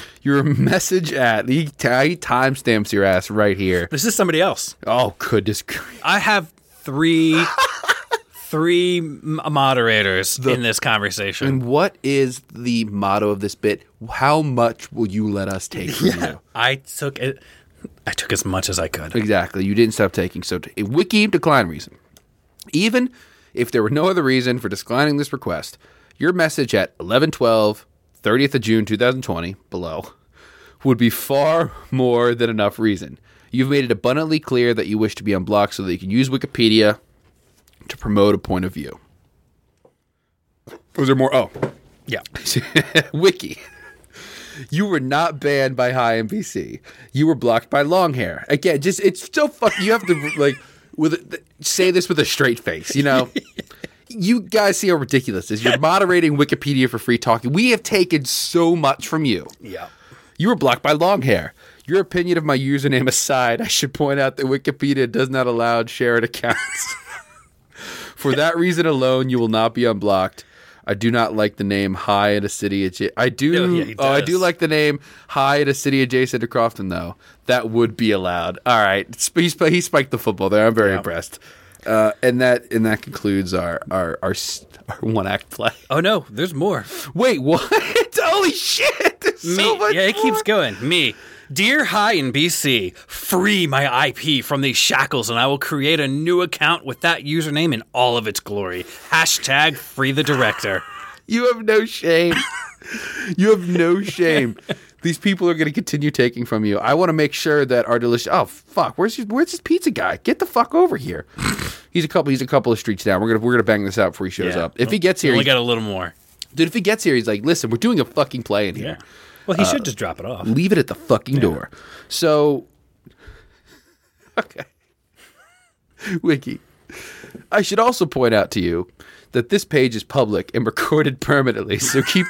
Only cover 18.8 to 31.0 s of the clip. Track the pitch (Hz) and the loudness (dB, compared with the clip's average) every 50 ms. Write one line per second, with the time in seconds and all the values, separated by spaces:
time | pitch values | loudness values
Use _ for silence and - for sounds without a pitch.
18.8 | 87 78 - - 76 80 - 120 107 104 104 92 87 92 - 98 95 98 101 104 | -4 -4 -6 -8 -10 -4 -2 -2 0 2 2 0 0 -2 -4 -4 -2 0 4 4
19.8 | 117 110 107 - 107 95 - - 90 92 - 90 85 - 92 90 - - - - | 4 4 4 0 0 0 2 -2 -4 -2 -4 -8 -8 -6 -8 -8 -8 -10 -8 -6
20.8 | 104 98 120 160 185 180 - 214 208 214 202 165 - 165 147 131 107 85 80 69 | -6 -2 0 0 0 2 4 2 2 4 2 0 2 4 4 4 2 0 -4 -10
21.8 | - - - - _ _ _ - _ _ _ _ _ _ _ _ - - - 151 | -14 -16 -20 -20 _ _ _ -20 _ _ _ _ _ _ _ _ -20 -4 -2 0
22.8 | 196 226 220 254 247 254 - - - _ _ _ _ _ _ - 120 - - 117 | 0 2 2 0 -2 -2 -6 -12 -20 _ _ _ _ _ _ -4 -4 -2 0 0
23.8 | 107 107 113 147 156 185 190 180 151 135 131 131 123 127 123 120 110 101 98 - | 0 0 0 2 2 2 2 2 2 2 2 2 2 0 -2 -2 -4 -6 -8 -8
24.8 | - - 117 127 147 151 147 143 147 - - - - - 87 80 82 - - _ | -8 -4 0 0 2 2 2 0 -2 -4 -6 -8 -6 -6 -6 -6 -6 -12 -18 _
25.8 | _ _ _ _ _ _ _ _ - 165 185 180 170 156 - - 139 117 - 104 | _ _ _ _ _ _ _ _ -2 -2 2 2 0 0 0 -2 -2 0 2 0
26.8 | 92 - - _ - 87 107 127 147 160 - - 127 117 113 110 107 104 107 - | 0 0 -4 _ -6 0 2 2 2 2 0 0 2 4 4 4 4 2 0 -2
27.8 | - _ _ _ _ _ _ _ _ 110 107 123 139 139 - 131 107 107 110 113 | -10 _ _ _ _ _ _ _ _ 2 2 2 2 2 0 -2 0 2 2 2
28.8 | 107 98 107 101 120 123 131 131 123 - 90 85 85 90 98 - _ _ - 90 | 2 0 -2 0 2 0 0 -2 -4 -6 -6 -6 -6 -8 -10 -12 _ _ -10 -8
29.8 | 87 82 80 80 87 - - _ _ _ _ _ - - - - - - - _ | -8 -8 -8 -10 -10 -12 -18 _ _ _ _ _ -20 -20 -20 -20 -20 -20 -20 _
30.8 | - 139 127 113 | 0 0 2 4